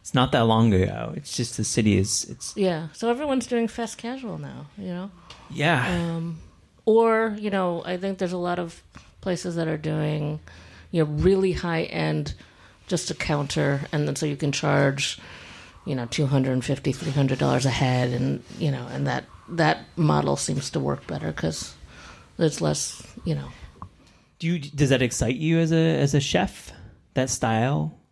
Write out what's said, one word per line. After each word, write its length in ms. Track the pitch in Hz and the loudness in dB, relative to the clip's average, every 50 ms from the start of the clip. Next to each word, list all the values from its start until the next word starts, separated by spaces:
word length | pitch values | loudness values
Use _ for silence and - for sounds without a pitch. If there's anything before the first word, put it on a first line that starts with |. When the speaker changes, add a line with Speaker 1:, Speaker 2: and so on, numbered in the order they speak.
Speaker 1:
It's 120 | _ - - | _ 0 2
not 200 | 131 127 - - | 2 4 4 4
that 80 | 127 | 4
long 320 | 117 113 110 113 113 113 101 | 6 6 6 6 6 6 6
ago. 400 | 92 95 95 98 113 113 110 - | 6 4 2 0 -6 -8 -8 -8
It's 220 | - - - - | -10 -10 -8 -4
just 180 | - 120 - - | -4 -4 -4 -4
the 80 | - 110 | -4 -4
city 340 | - - 123 110 107 101 | 0 0 2 4 4 4
is, 280 | 98 98 101 - - - | 4 2 2 -2 -4 -4
it's 280 | - - - - - - | -6 -12 -12 -12 -10 -4
Speaker 2:
Yeah, 320 | 214 190 185 170 156 165 151 | -2 0 0 0 -2 -6 -10
so 180 | - - 233 233 | -8 -4 -2 -2
everyone's 380 | 240 254 302 294 269 262 233 | 0 0 0 0 0 -2 -2
doing 220 | - 247 233 233 220 | 0 -2 0 0 -2
fast 280 | - - 233 220 - | -4 -6 -8 -8 -8
casual 400 | - - 233 254 269 262 214 170 | -10 -10 -10 -10 -8 -10 -10 -10
now, 280 | 156 147 139 127 123 160 143 - | -10 -10 -12 -12 -14 -16 -16 -14
you 100 | 208 196 185 | -12 -10 -8
know? 220 | 175 180 185 208 185 - - - - - - - | -8 -8 -10 -12 -14 -20 -20 -20 -20 -20 -18 -12
Speaker 1:
Yeah. 380 | - 170 147 165 170 131 127 | -4 -2 2 2 2 2 2
Speaker 2:
Um, 520 | 185 180 175 170 170 165 165 165 170 165 160 - - _ _ _ _ _ _ _ | 0 0 0 0 -2 -2 -4 -4 -6 -8 -10 -14 -20 _ _ _ _ _ _ _
or, 520 | 220 214 226 226 226 220 220 226 226 208 214 | 4 4 6 6 6 4 2 2 0 -2 -4
you 100 | 208 208 | -4 -2
know, 320 | 196 196 185 175 170 170 - | 0 0 0 0 -2 -4 -4
I 100 | - 185 | -6 -6
think 220 | 180 185 196 190 | -4 -2 -4 -2
there's 160 | 185 190 175 180 | -2 -2 -2 -2
a 40 | |
lot 220 | 180 175 175 175 175 | -2 -2 -2 -2 -2
of 240 | 175 170 - - _ - _ - - - _ - | -4 -8 -10 -18 _ -20 _ -20 -20 -20 _ -8
places 340 | - 190 180 170 - 180 165 | -2 -2 -2 -2 -2 -4 -2
that 140 | 170 165 160 | -2 0 0
are 80 | 156 | -2
doing, 640 | 156 151 156 156 156 151 151 151 151 151 151 151 151 - - - - - - - - - - | -2 -2 -2 -2 0 0 0 0 -2 -2 -4 -4 -6 -10 -16 -20 -20 -20 -20 -20 -20 -14 -2
you 140 | - 170 156 | 0 0 2
know, 40 | 151 | 2
really 440 | 151 147 156 185 196 190 190 190 165 | 0 4 4 4 6 6 4 2 0
high-end, 800 | - - 175 165 160 - - - 165 156 156 156 151 147 147 - - - - - - - - - _ - | 0 -2 -2 -2 -2 -2 -2 -2 -2 -2 0 0 -2 -2 -4 -8 -12 -16 -20 -20 -20 -20 -20 -20 _ -6
just 220 | - 185 160 - - | -4 -2 -2 -2 -4
a 60 | 156 | -6
counter, 640 | - - - 156 147 143 139 - 160 147 143 139 139 143 - - | -6 -2 -2 0 -2 -2 -2 0 0 2 2 0 0 -2 -2 -2
and 120 | 151 147 | -2 0
then 120 | 151 139 | 0 -2
so 80 | - 160 | -2 -2
you 100 | 151 143 | -4 -2
can 160 | 139 156 143 | -2 -2 -2
charge, 680 | 139 - - 147 143 143 143 139 135 139 139 - - - - - - - - - - - - - - - - | -2 0 0 2 2 4 4 2 2 0 -4 -4 -6 -8 -14 -18 -18 -18 -18 -18 -20 -20 -20 -20 -20 -12 -8
you 100 | - 139 | -6 -4
know, 100 | 127 120 | -4 -4
two 180 | 117 - - 151 | -4 0 0 2
hundred 260 | 131 143 135 131 131 | 4 4 4 4 4
and 140 | 131 127 120 | 2 0 0
fifty, 260 | - 180 - - 151 | 0 -4 0 0 -2
three 220 | 131 - 165 160 131 | -2 -2 -4 -2 2
hundred 260 | 143 135 131 135 135 | 2 2 2 2 2
dollars 260 | 139 135 135 131 127 | 2 2 2 2 2
a 40 | 135 | 0
head, 400 | 120 - 139 127 127 127 123 123 | 2 2 2 2 2 2 2 0
and, 340 | 123 123 131 135 139 139 - - - - | 0 0 0 -2 -2 -4 -8 -14 -8 -4
you 100 | 170 147 | -2 -2
know, 160 | 135 127 123 - | -2 -2 -6 -8
and 160 | 123 139 139 | -6 -4 -2
that, 160 | 139 127 127 - - - - - | -2 -2 -4 -6 -10 -20 -20 -16
that 320 | - 170 165 156 156 - - - - - | -8 0 2 2 2 2 0 -6 -10 -2
model 380 | - 160 147 147 147 147 143 143 | 2 2 4 4 4 2 2 0
seems 340 | 139 - - 151 143 139 - | 0 -2 -4 -4 -4 -4 -4
to 80 | - 147 | -4 -2
work 260 | 135 143 139 139 - | -2 -2 -4 -4 -6
better 240 | - 156 147 156 156 151 | -10 -8 -6 -6 -6 -6
'cause 400 | - - 160 156 - - - - - - - - - - - - - - - _ | -4 -4 -4 -4 -4 -10 -12 -14 -18 -20 -20 -20 -20 -20 -20 -20 -20 -20 -16 _
there's 220 | - 170 156 143 - | 0 0 0 2 0
less, 400 | 170 151 147 143 - - - - - - - - - | -2 0 0 -2 -4 -6 -8 -14 -18 -18 -18 -10 -6
you 100 | 175 151 | -4 -4
know. 120 | 71 67 65 - - - - - - - - _ _ - - _ _ _ _ _ _ | -4 -6 -10 -14 -16 -20 -20 -16 -18 -18 -18 _ _ -20 -20 _ _ _ _ _ _
Speaker 1:
Do 80 | 165 | -2
you, 120 | 165 175 165 | -2 -2 -2
does 300 | 139 143 - 139 151 127 | -4 -8 2 2 4 4
that 120 | 135 123 | 6 4
excite 340 | 127 123 - - 127 117 131 | 4 2 2 0 0 0 0
you 240 | - - 156 165 165 | 0 2 2 4 4
as 120 | 165 156 | 4 4
a, 40 | 165 160 160 165 160 139 | 4 4 4 4 4 4
as 140 | 143 143 143 | 2 4 4
a 60 | 143 | 2
chef, 520 | 143 - - - 190 - - - - - - - - - - _ _ _ _ | 2 4 2 2 2 0 -4 -10 -18 -18 -18 -18 -20 -20 -20 _ _ _ _
that 160 | 131 131 131 | -2 0 0
style? 680 | - - - 117 113 110 117 131 147 151 151 156 - - _ _ | -2 -2 0 2 2 2 2 2 2 0 -2 -4 -6 -12 _ _